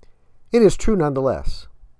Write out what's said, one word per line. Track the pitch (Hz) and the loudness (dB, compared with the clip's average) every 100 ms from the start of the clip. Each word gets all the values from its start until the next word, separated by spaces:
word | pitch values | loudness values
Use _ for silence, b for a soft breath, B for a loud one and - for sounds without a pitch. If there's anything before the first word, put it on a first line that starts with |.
| - - _ - - | -20 -20 _ -20 -4
It | 233 | 2
is | 202 - | 2 2
true | - 208 | 0 0
nonetheless. | 147 135 131 82 - - - - - | -2 -2 -4 -4 -4 -6 -8 -20 -20